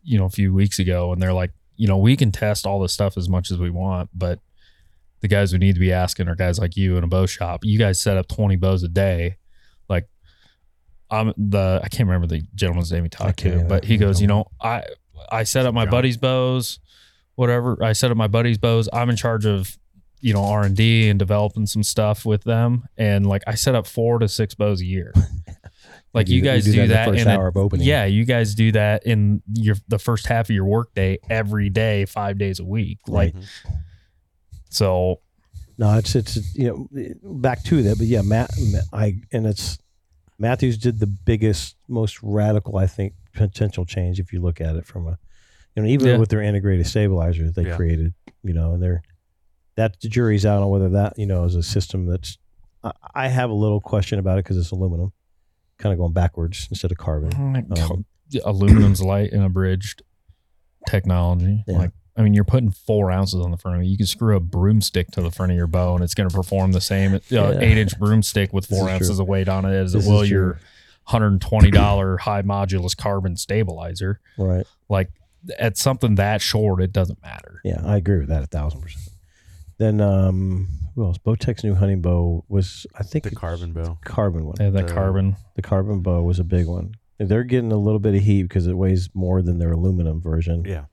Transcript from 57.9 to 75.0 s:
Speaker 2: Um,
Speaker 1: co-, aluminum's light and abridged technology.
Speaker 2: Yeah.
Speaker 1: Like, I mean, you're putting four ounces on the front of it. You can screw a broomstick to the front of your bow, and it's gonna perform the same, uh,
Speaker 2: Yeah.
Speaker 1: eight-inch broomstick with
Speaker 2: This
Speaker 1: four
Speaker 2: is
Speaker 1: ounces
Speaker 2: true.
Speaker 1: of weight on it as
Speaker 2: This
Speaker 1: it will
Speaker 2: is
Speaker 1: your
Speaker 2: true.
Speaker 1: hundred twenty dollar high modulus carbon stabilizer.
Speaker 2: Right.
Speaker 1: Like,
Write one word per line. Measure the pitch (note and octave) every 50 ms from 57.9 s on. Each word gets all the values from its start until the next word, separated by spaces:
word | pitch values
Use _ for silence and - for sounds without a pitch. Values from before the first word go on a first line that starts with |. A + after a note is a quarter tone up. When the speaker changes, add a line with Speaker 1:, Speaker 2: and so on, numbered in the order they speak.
Speaker 2:
Um, | E2+ F#2 G#2 _ _ _ _ _
Speaker 1:
co-, | C#3 B2 - -
aluminum's | G2+ G2 G#2 G2+ A2 A2 G#2 G2+ G2 F#2
light | F#2 F#2 G2 G2+ G#2 G2+ -
and | G2+ G2
abridged | F#2 F2+ F#2+ F#2+ F#2 F#2 F#2+ G#2 G#2 - _ _ _ _ _ _ _ _ _ _ _ _ _ _ _ _ _ -
technology. | - - G2 F2+ F#2 F2+ F2+ F2 F2 F2+ F2 F2+ F#2+ G#2 G#2+ G#2
Speaker 2:
Yeah. | - F#2 F2
Speaker 1:
Like, | E2+ F2+ - - _ _ _
I | A2+
mean, | A2 G#2 G#2
you're | G#2 G2
putting | - - B2+ A#2+ G#2
four | F#2+ - _ - A2 G#2 G2 F#2
ounces | F#2 F#2+ G2 F2+ F#2 F2+
on | F2 F2
the | E2+
front | F2 - F#2 F2+
of | F2 F2+
it. |
You | F#2 G2
can | G#2 G#2
screw | F2+ - - A#2 A2 G#2+
a | F#2+
broomstick | E2+ F2 - F2 F#2 G2+ G#2+ G#2+ G2 - - F#2 E2+ -
to | - -
the | F2 E2+
front | E2 - F#2 F2+
of | F2+
your | F2 E2+
bow, | D#2+ E2 F2+ F2+ F2+ F2+
and | F2 F2+
it's | E2+ -
gonna | - G2 F#2
perform | D#2+ F#2+ F2+ - G2 G2 F#2+ F#2+
the | F#2 F2+
same, | - - G2 G2 G2 G2 G2
uh, | G2 -
Speaker 2:
Yeah. | - B2+ A2+ G2+ - - -
Speaker 1:
eight-inch | A#2+ A2+ G#2+ A2 G#2+ F#2 - -
broomstick | G#2 G#2 G#2+ A2 G2+ - - G#2 G2 G2 -
with | G2 F#2
Speaker 2:
This | - G2 F#2+
Speaker 1:
four | F#2+
Speaker 2:
is | F#2+ F#2+
Speaker 1:
ounces | F#2 F#2 F2+ G2+
Speaker 2:
true. | F#2+ F#2+
Speaker 1:
of |
weight | F#2 G2 F#2+ F#2+ F#2+
on | F#2+ F#2+ F#2+
it | F#2+ F#2+
as | F#2+ F#2+ F#2
Speaker 2:
This | F2+ G#2+ F#2
Speaker 1:
it | G#2
will | G#2 G#2
Speaker 2:
is | G#2 G2+
Speaker 1:
your | G2+ G2 F#2 F2+ E2
Speaker 2:
true. | - _ _ _ _ _ _ _ _ _
Speaker 1:
hundred | - - A#2 G#2+ G#2 G2 F#2+
twenty | - - A2+ G#2+ G#2 G#2
dollar | G2+ G2+ G2+ G#2 G2+ G2 G2 F#2+ F#2
high | F#2 - A2 G#2 G2+
modulus | G2 G2 G2+ G2+ G2+ F#2+ G2 F#2 F2 F2+ -
carbon | - - G#2+ G2+ G2 F#2 F#2+ F2
stabilizer. | - - - G2 A2 A2 F2+ D#2+ D#2+ D#2+ D#2+ F2+ - G2 F#2+ G2+ - _ _ _
Speaker 2:
Right. | - F#2+ F#2 F2+ F2+ - _ _ _ _
Speaker 1:
Like, | _ G#2 F#2+